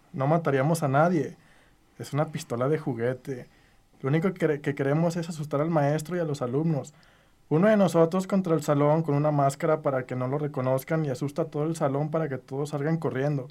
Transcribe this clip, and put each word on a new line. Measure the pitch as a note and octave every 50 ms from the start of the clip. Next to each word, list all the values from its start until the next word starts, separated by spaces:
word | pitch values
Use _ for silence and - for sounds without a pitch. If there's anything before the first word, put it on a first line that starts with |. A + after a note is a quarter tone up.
| _ - -
No | C3 C3
mataríamos | C#3+ D#3+ E3+ E3 D#3+ C#3 C3 C3+ D#3 E3 E3 D#3
a |
nadie. | C3 C3 C#3+ D#3+ F3+ F#3 D3+ B2 - - - _ - - - _ _ _ _ _ _ _ -
Es | A#2+ -
una | - C#3+ D#3 D3+
pistola | D3+ C#3+ - - A#2+ A#2+ B2+
de | C#3+ D#3 D3+
juguete. | D3+ D3 B2 A2+ A#2 B2 C3 B2 - C#3 C3 B2 - - _ _ _ _ _ _ _ _ _ -
Lo | - C3
único | D3 E3 E3 F#3+ F#3
que, | - E3+ D#3 D3 C#3
que | - D3 C#3
queremos | - C3+ C#3 C#3+ D#3+ E3+ E3+ E3+
es | F3 D#3+ E3+
asustar | D#3+ D3+ D3+ D3+ D3 C#3
al | D#3 E3+
maestro | E3+ D3+ C#3+ C#3+ D3+ D#3 D#3 D3+ F3+
y | F3
a | E3
los | D3+ C#3 -
alumnos. | C3 A#2+ B2 D3 D#3+ E3 D#3 C3 B2 - - - _ _ _ _ _ _ _ _ _ -
Uno | D3 D#3+ F#3+
de | A3 A3
nosotros | G3+ G3 E3 E3+ E3 E3 E3 F3+ F#3+ F#3
contra | F#3+ G3+ F#3+ F#3 E3 D#3+
el | D#3 -
salón | D#3 D3 C#3+ D3 D3 D3+ E3 E3
con | C#3+ C#3+
una | C#3+ D3+ D3+
máscara | D3+ C#3+ C#3 C#3 C#3 - F3 D#3 D#3 D#3 D3+
para | D3 C3 B2+ B2+
que | - B2+
no | B2+ B2+
lo | B2+ C#3 D3
reconozcan | D3+ C#3+ D3 C3 B2+ B2+ C3 C3 - - D#3+ D#3+ D#3
y | C#3+
asusta | - - D3 C#3 - F3 D#3+
a |
todo | D#3+ - D3 D3
el | E3 D#3+
salón | D#3+ E3 C3+ C3+ C#3 D#3 D3
para | D#3+ D#3+ D#3+
que | C#3 C3 -
todos | - - C3 C#3 D3 D3
salgan | D#3 C#3+ C#3 D#3 E3
corriendo, | E3 D#3+ C3 A2+ C3 C3+ D3 D3+ C3 B2 -